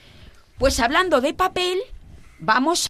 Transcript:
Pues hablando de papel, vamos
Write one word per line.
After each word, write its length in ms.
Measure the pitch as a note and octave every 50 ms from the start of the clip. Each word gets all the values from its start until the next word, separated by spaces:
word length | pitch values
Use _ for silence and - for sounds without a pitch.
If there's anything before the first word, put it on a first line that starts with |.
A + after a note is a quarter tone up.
| - - - - - - - - - _ _ -
Pues 220 | B3 C4+ C4 C#4
hablando 400 | A#3 A#3+ D4+ E4+ F#4 F4+ D#4+ B3+
de 120 | B3 D4+ -
papel, 440 | - F#4 F#4 F#4 F#4 F4+ F4+ F#4 F#4+ B4+ - - - - - - - - - - -
vamos 500 | D#3+ D#3+ A3 B3 C4 D#4+ F4 - - -